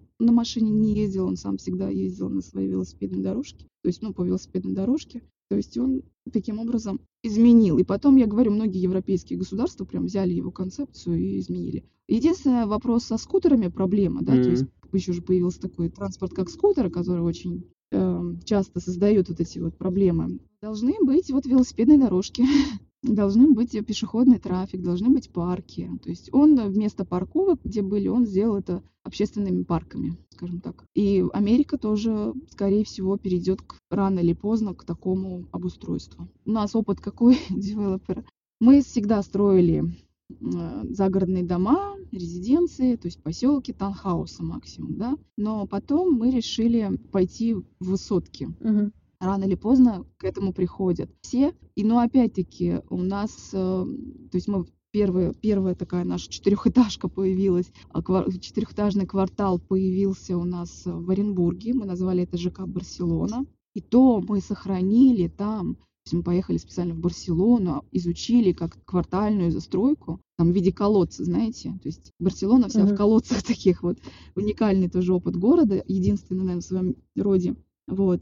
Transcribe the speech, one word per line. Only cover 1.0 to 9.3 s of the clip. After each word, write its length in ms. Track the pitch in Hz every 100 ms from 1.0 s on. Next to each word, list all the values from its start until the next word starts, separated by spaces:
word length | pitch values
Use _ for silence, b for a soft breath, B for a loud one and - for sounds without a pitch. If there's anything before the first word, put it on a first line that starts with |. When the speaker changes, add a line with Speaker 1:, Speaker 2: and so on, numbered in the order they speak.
| 208 190 185
Speaker 1:
он 100 | 180
сам 220 | 196 196
всегда 320 | - 180 196
ездил 400 | 190 95 - 95
на 100 | 95
своей 280 | - - 95
велосипедной 540 | - - - 196 185
дорожке, 440 | 190 214 285 - - _
то 60 | -
есть, 120 | 175
ну, 140 | 214
по 80 | 190
велосипедной 500 | 175 185 - 185 190
дорожке. 480 | 190 196 302 - 240 _ _ -
То 60 | 202
есть 200 | - 233
он 260 | 254 262 - _ -
таким 260 | 214 202 214
образом 420 | 226 240 208 190 _ _
изменил. 540 | 226 208 233 233 202 156
И 60 |
потом, 320 | 180 202 285 269
я 100 | 220
говорю, 240 | 208 233
многие 280 | 208 220 185
европейские 580 | 180 185 185 185 -